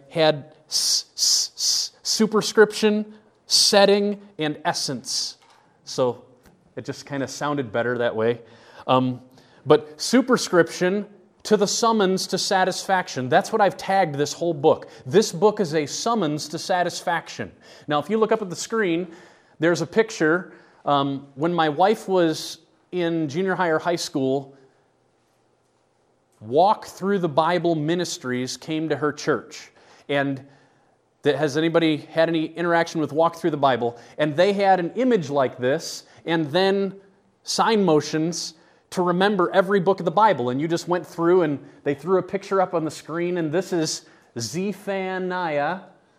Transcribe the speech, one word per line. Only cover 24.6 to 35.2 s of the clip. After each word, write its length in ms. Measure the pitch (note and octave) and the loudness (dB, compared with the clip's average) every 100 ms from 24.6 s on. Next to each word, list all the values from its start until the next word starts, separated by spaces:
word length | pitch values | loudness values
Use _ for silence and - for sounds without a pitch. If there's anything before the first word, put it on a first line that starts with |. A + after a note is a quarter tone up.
| _ _ _ _ _ _ _ _ _ _ _ _ _ _ _ _ _ _ | _ _ _ _ _ _ _ _ _ _ _ _ _ _ _ _ _ _
Walk 460 | G#2+ C#3 G3 G#3 - | -2 2 2 2 -6
Through 340 | - F#3 G3+ | -8 -2 0
the 80 | E3+ | 0
Bible 480 | C#3 D#3+ F3 E3+ D#3+ | 0 0 2 0 0
Ministries 800 | D3+ F3+ E3 - B2+ B2 B2+ - | -2 -2 -4 -6 -6 -4 -4 -8
came 320 | - D#3 D#3+ | -8 -6 -4
to 80 | C#3 | -2
her 160 | D3 | -4
church. 580 | C#3+ - A#2 - - - _ _ - - | -4 -2 -2 -4 -20 -20 _ _ -16 -4
And 360 | C#3+ C#3 C3+ - _ _ _ _ _ _ _ | -2 -2 -4 -12 _ _ _ _ _ _ _
that, 140 | D3 C#3 | -2 0
has 200 | D3+ C#3+ | 0 0
anybody 420 | E3 E3 E3 D3 | 2 2 2 0
had 300 | - E3 E3 | -4 0 0
any 180 | E3 D#3+ | 0 -4
interaction 540 | E3 F3 E3+ E3 E3 | -4 0 0 0 -2
with 120 | D3 | -2
Walk 240 | C#3+ E3 - | 0 0 0
Through 160 | F3 | -4
the 40 | D3 | 2
Bible? 400 | C#3 A#2+ A#2 - - - | 2 2 -2 -6 -12 -4
And 180 | D3+ D3 | -2 2
they 160 | G3 | 2
had 280 | G3+ G3 F#3+ | 4 4 4
an 120 | E3+ | 2
image 360 | G#3+ C4 A3 | 0 2 2